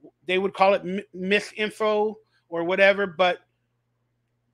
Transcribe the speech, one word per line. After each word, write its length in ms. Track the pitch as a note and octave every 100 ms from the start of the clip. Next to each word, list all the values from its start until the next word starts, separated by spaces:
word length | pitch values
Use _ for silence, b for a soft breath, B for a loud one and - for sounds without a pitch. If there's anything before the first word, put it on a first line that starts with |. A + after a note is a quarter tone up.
| D3+ _ -
they 120 | F#3
would 160 | G3
call 200 | - F#3+
it 80 | G3
m-, 200 | E3+ F#3+ G3 F3+
misinfo 1000 | F#3 G#3 G#3 - G#3+ G#3 G#3+ G#3+ G#3+ G#3+ _ _ _
or 140 | E3
whatever. 460 | E3+ F#3+ G3 G3 G3
But 320 | D#3+ F#3 F3 _ _ _ _ _ _ _ _ _ _ _